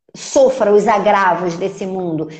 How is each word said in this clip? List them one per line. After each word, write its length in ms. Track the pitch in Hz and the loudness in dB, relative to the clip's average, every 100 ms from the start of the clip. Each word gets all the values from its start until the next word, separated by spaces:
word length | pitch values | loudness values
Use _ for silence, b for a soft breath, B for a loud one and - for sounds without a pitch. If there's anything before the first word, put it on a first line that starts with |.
| _ - | _ -18
sofra 560 | - 294 262 262 202 | -4 2 2 2 2
os 160 | 208 196 | 4 4
agravos 680 | 208 202 202 190 170 175 170 | 2 2 2 2 0 -2 -4
desse 320 | 190 190 190 | -6 -8 -8
mundo? 420 | 185 175 156 156 B | -6 -6 -6 -8 B